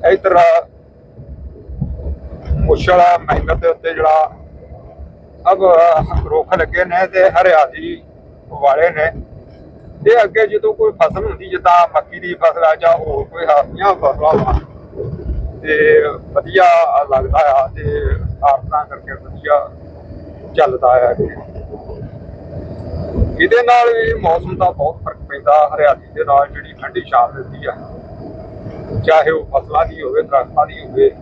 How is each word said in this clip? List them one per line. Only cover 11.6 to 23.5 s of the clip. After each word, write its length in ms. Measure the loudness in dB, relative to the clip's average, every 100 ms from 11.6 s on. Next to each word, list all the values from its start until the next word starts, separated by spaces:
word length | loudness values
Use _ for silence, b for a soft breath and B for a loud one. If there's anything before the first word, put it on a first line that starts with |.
| 2 4 4
ਮੱਕੀ 260 | 0 -6 -12
ਦੀ 140 | -10
ਫਸਲ 300 | 0 0 2
ਆ 100 | 0
ਜਾਂ 220 | 2 2 0
ਹੋਰ 260 | -2 -6
ਕੋਈ 200 | -8 -6
ਹਰੀਆਂ 500 | 2 2 2 -2 -2
ਫਸਲਾਂ 380 | 0 0 0 0
ਵਾ, 180 | 2 0 -2 -4 -20 -20 -12 -10 -10 -8 -6 -8 -10
ਤੇ 120 | -4 2 6 4 4 -6 -6
ਵਧੀਆ 320 | -6 0 4 6 6 4 0 0
ਲੱਗਦਾ 280 | -2 0 2 4
ਆ 160 | 2 0
ਤੇ 160 | -4
ਇਸ 800 | -6 -4 -4 -4 -6 -2 0 0
ਤਰ੍ਹਾਂ 220 | -2 -6 -6
ਕਰਕੇ 260 | -12 -14
ਵਧੀਆ 420 | -16 -16 -12 0 0 0 -14 -20 -20 -18 -18 -18 -18 -8 0
ਚੱਲਦਾ 320 | 0 2 2
ਆ। 220 | 4 2 0 -4 -6 -16 -16 -14 -16 -14 -14 -14 -16 -18 -18 -14 -14 -12 -12 -10 -8 -6 -2 -2 2
ਇਹਦੇ 220 | 2